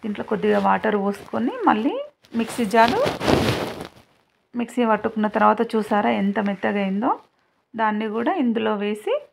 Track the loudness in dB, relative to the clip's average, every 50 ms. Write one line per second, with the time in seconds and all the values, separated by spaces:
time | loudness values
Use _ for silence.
0 | -6 -8 -6 -6 -4 -4 -4 -2 2 2 2 2 4 2 2 2 2 0 0 0
1 | 0 -2 -4 -4 -8 -8 -4 -2 -2 -2 -4 0 2 2 2 4 2 -2 -2 -4
2 | -6 -10 _ _ _ -8 -4 -4 -4 -4 -2 -4 -4 0 4 4 6 6 4 2
3 | 0 0 -2 -2 0 2 2 2 2 0 -2 -2 -4 -8 -8 -12 -14 -16 -18 -20
4 | -20 _ _ _ _ _ _ _ _ _ _ -8 -8 -6 -2 -2 2 2 2 2
5 | 0 -2 -2 0 -2 0 2 4 4 4 4 4 0 0 0 -2 0 2 0 0
6 | 2 2 0 2 0 0 0 0 -2 -2 -4 -2 -2 -2 0 0 -2 -2 -2 -2
7 | 0 -2 -2 -2 -6 _ _ _ _ _ _ _ _ _ _ -2 -2 0 0 -2
8 | -4 -4 -4 -2 -2 0 0 0 0 0 0 0 0 0 -2 0 -2 -4 -4 -4
9 | -4 -4 -4 -4 -4 -8